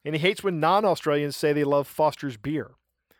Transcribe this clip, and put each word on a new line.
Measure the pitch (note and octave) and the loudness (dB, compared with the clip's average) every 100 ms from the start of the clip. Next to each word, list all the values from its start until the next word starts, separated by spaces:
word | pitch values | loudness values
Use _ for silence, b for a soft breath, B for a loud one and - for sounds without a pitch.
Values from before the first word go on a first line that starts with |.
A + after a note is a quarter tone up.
and | D3 | -6
he | D#3 | -2
hates | F3+ G#3+ | 0 0
when | G3 E3 | -2 0
non-Australians | D#3+ G3 G#3 D3+ D#3 D3 D3 - | 2 4 2 0 0 0 -2 -2
say | D3+ | 0
they | D3 | 2
love | C#3+ C#3+ C#3 | 2 2 0
Foster's | - D3+ - C#3+ G#2+ | 0 0 0 -8 -8
beer. | C3+ D3+ G#2+ _ _ _ _ _ | -6 -6 -8 _ _ _ _ _